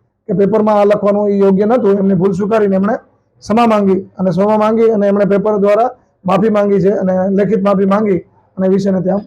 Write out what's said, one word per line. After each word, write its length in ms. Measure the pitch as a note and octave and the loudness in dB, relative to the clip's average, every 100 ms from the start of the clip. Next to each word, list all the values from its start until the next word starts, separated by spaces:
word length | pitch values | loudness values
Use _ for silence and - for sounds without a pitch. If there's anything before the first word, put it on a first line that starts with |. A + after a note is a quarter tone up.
| _ _ - | _ _ -6
કે 60 | |
પેપરમાં 460 | F#3 F#3+ G#3+ G#3+ G#3 | -2 0 0 0 2
આ 40 | |
લખવાનું 460 | G#3 G#3 G3+ G3+ G#3 | 2 0 0 0 0
એ 40 | G3+ | 0
યોગ્ય 280 | G3 F#3+ G#3+ | 2 2 0
નહોતું, 260 | B3 G3+ | 0 0
એમની 220 | G3+ G3 | 0 0
ભૂલ 180 | F#3 G3 | 0 0
સ્વીકારીને 440 | F3+ G#3 A3 G3+ F#3+ | -2 -2 0 0 0
એમણે 200 | G3 C4 - _ _ _ | -2 -4 -10 _ _ _
ક્ષમા 260 | - A3 A#3 | -4 0 2
માંગી 440 | G#3 G3 F#3 - - | 2 0 0 -4 -6
અને 120 | F#3 | -4
ક્ષમા 280 | E3+ G#3 G#3+ | 0 0 0
માંગી 320 | G#3+ A3+ A3+ | 0 2 0
અને 180 | G#3+ G3+ | 2 0
એમણે 180 | G3+ F#3+ | 0 0
પેપર 320 | G3+ G#3+ G#3 | 0 0 0
દ્વારા 320 | G3+ G#3 B3+ - _ _ F#3 | 0 2 0 -4 _ _ -4
માફી 240 | F#3+ A3 | 0 0
માંગી 320 | G#3 G3+ G3 | 0 0 2
છે 80 | F#3 | 0
અને 400 | - F#3 F#3 F#3+ | 0 -2 -2 0
લેખિત 340 | G3 F#3 A3 | 0 0 0
માફી 220 | G3+ G3 G3 | 0 0 0
માંગી 320 | G3+ G#3+ E3+ - _ _ - | 0 0 -2 -6 _ _ -4
અને 100 | F#3+ | 0
વિષયને 340 | G3 F#3+ F#3+ | 0 0 -2
ત્યાં 200 | F#3 G3+ | -2 -4